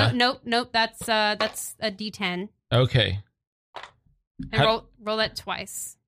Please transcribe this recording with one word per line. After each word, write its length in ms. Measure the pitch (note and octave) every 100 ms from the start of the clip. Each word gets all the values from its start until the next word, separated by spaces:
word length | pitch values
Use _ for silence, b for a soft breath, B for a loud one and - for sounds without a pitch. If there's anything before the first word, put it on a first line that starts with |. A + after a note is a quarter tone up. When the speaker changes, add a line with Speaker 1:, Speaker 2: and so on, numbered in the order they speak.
| B3+
Speaker 1:
Yeah. 60 |
Speaker 2:
nope, 280 | A#3+ A#3+ A#3
nope. 260 | A#3+ A#3 B3
That's, 360 | A3+ A3+ - -
uh, 260 | A3 G#3 G#3
that's 360 | G#3+ - - -
a 100 | A3
D 220 | F#3+ G#3+
ten. 360 | - F#3+ F3+ G#3 _ -
Speaker 1:
Okay. 480 | A#2 B2+ C3 G2 G2 - _ _ _ _ - - _ _ _ _ - C3+
Speaker 2:
And 40 |
Speaker 1:
How 100 | A3 A3
Speaker 2:
roll, 220 | A3+ - _
roll 180 | G#3 A3
that 180 | A3 -
twice. 600 | - F#3 G3 - - -